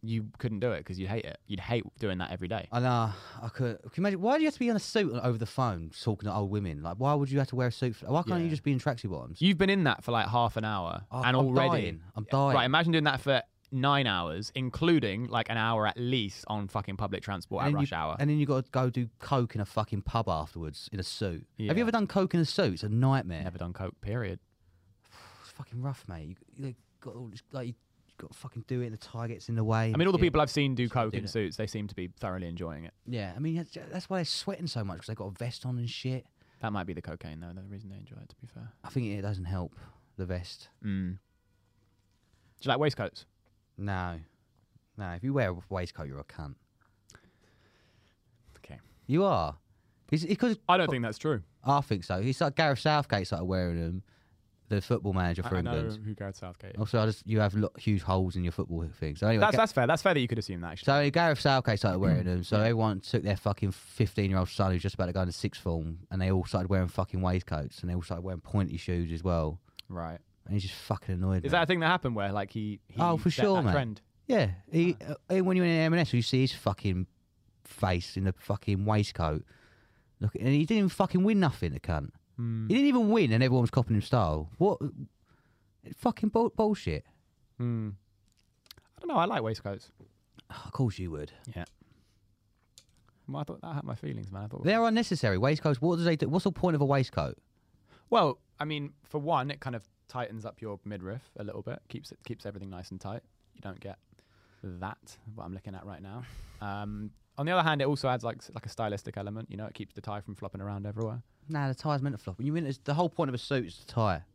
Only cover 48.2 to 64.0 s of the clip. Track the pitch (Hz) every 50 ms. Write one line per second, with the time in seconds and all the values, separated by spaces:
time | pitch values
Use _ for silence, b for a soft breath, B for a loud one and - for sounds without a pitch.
48.2 | _ _ _ _ _ - - - - - 73 - - - - _ _ - 127 165
49.2 | 196 196 160 98 82 73 73 - _ _ _ _ _ _ _ _ _ - - 160
50.2 | 165 160 202 - - 247 220 - _ - 180 185 175 151 139 127 117 113 107 -
51.2 | - 156 151 110 87 _ _ _ - 131 139 143 139 - 113 95 85 - 95 90
52.2 | 101 127 131 - 170 147 139 - 160 151 139 120 - 151 151 147 139 - - 104
53.2 | 92 - - 82 87 90 95 92 90 87 85 85 85 82 87 92 - b b b
54.2 | b b b b _ _ _ _ _ - 104 101 - - 123 113 - 101 92 95
55.2 | 90 87 85 85 90 - 92 92 85 82 82 80 - 113 107 107 107 104 107 -
56.2 | 101 98 98 - - 92 87 _ - 95 95 101 107 101 - 117 107 110 101 -
57.2 | - 98 110 107 107 101 92 107 107 - _ - - - 104 98 82 - 92 95
58.2 | 95 92 85 92 87 87 - - 90 - 85 82 82 80 - - - 78 73 78
59.2 | 98 107 113 110 104 214 208 220 226 214 - - 123 117 160 151 - 196 175 147
60.2 | 123 117 120 113 101 - 98 87 87 85 78 - - - 139 147 147 143 139 165
61.2 | 170 165 151 - - 147 135 131 123 - 110 104 - 107 90 92 98 95 165 135
62.2 | 110 90 90 90 87 - - 104 107 113 117 113 110 110 104 95 - - - 117
63.2 | - 101 101 95 - 104 98 - - 98 92 - - - - -